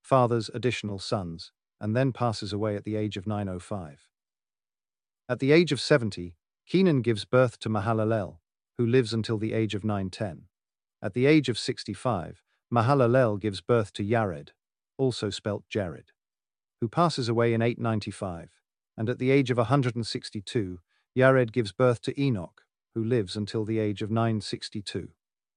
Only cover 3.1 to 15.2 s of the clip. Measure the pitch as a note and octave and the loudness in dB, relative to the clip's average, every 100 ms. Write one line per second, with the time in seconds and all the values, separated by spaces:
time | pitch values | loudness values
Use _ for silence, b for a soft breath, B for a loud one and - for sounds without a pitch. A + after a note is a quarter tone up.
3.1 | G2+ G#2+ G#2 G2 F2+ - G2+ D#2 C#2 _ | -4 -6 -4 -4 -6 -8 -10 -10 -18 _
4.1 | _ _ _ _ _ _ _ _ _ _ | _ _ _ _ _ _ _ _ _ _
5.1 | _ - A#2+ C3+ D#3+ E3 C3+ - D3 A2 | _ -6 0 4 4 4 0 4 2 2
6.1 | F2+ F2 - _ _ - F3+ F#3 C#3 A2+ | -6 -12 -14 _ _ -2 2 4 4 2
7.1 | G2+ - B2+ B2+ - A2+ G#2+ G#2+ A2 A2 | -2 2 2 2 0 -4 -2 0 0 0
8.1 | A2+ F2+ F2 _ _ _ - A#2 C3 G#2+ | 0 -4 -10 _ _ _ -2 2 2 2
9.1 | A2+ G#2+ G#2+ A2 A2 G#2+ G#2 G#2+ G2+ F#2+ | -2 -2 -2 -2 -2 -2 -2 -2 -2 -4
10.1 | - G2+ D2 - _ _ _ _ _ A2 | -6 -8 -8 -18 _ _ _ _ _ -6
11.1 | B2 C3+ D#3 B2+ A2 - - - G2 B2+ | 2 4 4 4 -2 -6 -6 -8 -6 -2
12.1 | G2 D#2+ F2 _ _ - A#2+ A2+ C#3+ A#2 | -2 -6 -14 _ _ -2 2 4 6 6
13.1 | C3 A#2 G2+ G#2+ F#2 - A#2 G2+ - G2+ | 4 4 0 -4 -4 0 2 0 -4 -2
14.1 | A#2 G2+ D2 C#3 _ _ _ _ - C3+ | 0 0 -6 -12 _ _ _ _ -2 -2
15.1 | - | -2